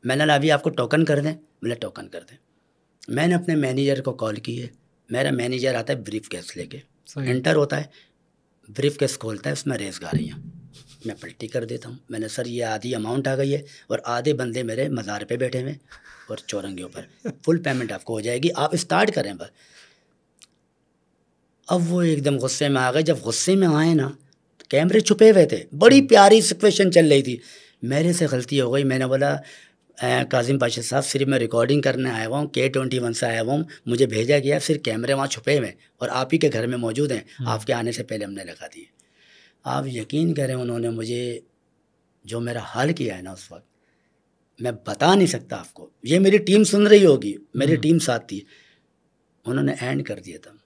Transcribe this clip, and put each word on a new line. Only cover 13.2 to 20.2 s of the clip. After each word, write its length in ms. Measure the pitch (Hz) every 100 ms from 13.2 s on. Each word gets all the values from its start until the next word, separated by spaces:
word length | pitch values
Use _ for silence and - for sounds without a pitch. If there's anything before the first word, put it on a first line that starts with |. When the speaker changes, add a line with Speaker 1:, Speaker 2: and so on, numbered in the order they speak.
| 135
Speaker 1:
आ 80 | 135
गई 140 | 139
है 140 | 143 143 - _
और 120 | 117 -
आधे 260 | 120 123
बंदे 300 | 135 127 117
मेरे 260 | 117 110 147
मज़ार 360 | 127 104 104
पे 120 | 104 120
बैठे 240 | 127 123
हुए 100 | 131
हैं 100 | 143 _ - - - -
और 80 | 107 -
चौरंगियों 400 | 104 95 92 92
पर, 440 | - - _ 233 -
फुल 140 | - 170
पेमेंट 340 | 165 127 117
आपको 200 | 104 -
हो 80 | 110
जाएगी, 280 | 107 123 160
आप 260 | 175 147
स्टार्ट 360 | - - 165 214
करें 260 | 202 - 98
बस।" 120 | - _ _ - - _ _ _